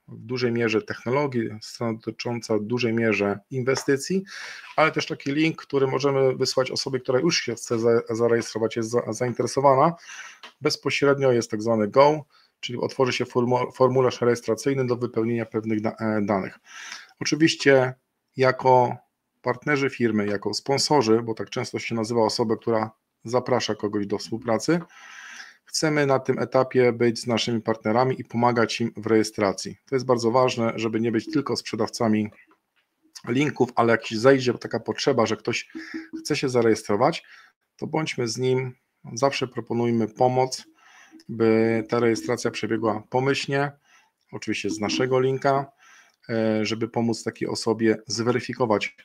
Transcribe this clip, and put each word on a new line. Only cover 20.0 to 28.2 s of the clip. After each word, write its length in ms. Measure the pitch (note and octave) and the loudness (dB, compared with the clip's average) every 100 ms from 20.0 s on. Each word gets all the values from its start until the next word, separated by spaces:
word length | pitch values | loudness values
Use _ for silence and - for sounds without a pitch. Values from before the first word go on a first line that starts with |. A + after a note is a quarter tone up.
| A#2+ G#2 G#2 | 0 0 -2
jako 280 | G2+ G#2 | -4 -4
sponsorzy, 680 | G#2+ - C#3 - D3+ A2 A2 | -6 -2 -2 2 2 4 4
bo 120 | A#2+ | 2
tak 160 | A2 G#2 | -6 -8
często 280 | - A#2+ A#2 | -8 -6 -6
się 160 | - | -6
nazywa 260 | A#2 G#2+ A#2+ | -4 -2 2
osobę, 360 | A2 - A#2 A2 | 2 2 -2 -2
która 300 | - A2+ A2 - _ _ | 0 -2 -2 -8 _ _
zaprasza 500 | A2+ B2 B2 B2 - | -4 -2 0 0 -2
kogoś 320 | G#2+ G#2+ G#2 G2+ | -4 -4 -4 -4
do 120 | G2+ | -6
współpracy, 600 | - A2+ A#2 A2 - E3+ E3+ - - - - - - - | -6 -8 -2 -2 0 -2 -2 -16 -20 -20 -18 -18 -20 -20
chcemy 420 | _ - D#3+ D3+ C#3+ | _ -4 0 2 2
na 120 | C3 | 2
tym 200 | C3 B2+ | 0 -2
etapie 540 | A#2+ C3 C3 B2+ B2 | 0 2 2 4 2
być 280 | A#2 A#2+ A2+ | 4 2 0
z 60 | A#2+ | -2
naszymi 340 | A2+ - A#2 | -2 0 -2
partnerami 600 | A2+ A2 G#2+ A2+ B2+ C3 | -2 -2 0 2 2 0